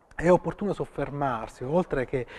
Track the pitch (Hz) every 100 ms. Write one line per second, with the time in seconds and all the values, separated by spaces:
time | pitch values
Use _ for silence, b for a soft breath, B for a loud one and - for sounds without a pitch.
0 | _ - 160 175 165 - 202 165 143 -
1 | 135 143 139 113 113 - 131 170 180 143
2 | 120 131 120